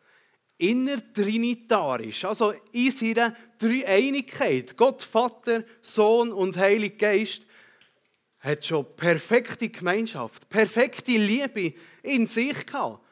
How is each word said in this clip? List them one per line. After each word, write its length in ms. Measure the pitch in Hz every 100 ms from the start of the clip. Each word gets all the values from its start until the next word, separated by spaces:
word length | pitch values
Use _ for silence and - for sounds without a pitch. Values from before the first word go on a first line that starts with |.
| _ _ _ _ _ _
innertrinitarisch, 1700 | 175 247 262 285 - - 202 220 233 240 - 214 151 123 113 -
also 300 | 185 214 214 214 -
in 180 | 240 262
seiner 460 | 262 226 226 233 226 - _
Dreieinigkeit, 1160 | 226 254 190 196 262 277 - - 233 131 123 -
Gott 240 | 247 262
Vater, 640 | - 226 240 226 - 226 226 -
Sohn 500 | - - 214 233 233
und 240 | 196 190 175
Heiliger 400 | 196 214 208 208
Geist, 460 | 208 202 220 - - - _ _ _ _ _ _ _ _
hat 240 | 135 147 -
schon 180 | 160 135 -
perfekte 720 | 170 170 - 233 240 - 226
Gemeinschaft, 800 | - 175 196 226 - 117 - -
perfekte 640 | 208 214 226 269 - -
Liebe 640 | 226 208 233 277 220 175 - - _
in 240 | - 269 220
sich 400 | 226 254 277 -
gehabt. 340 | 277 156 107 _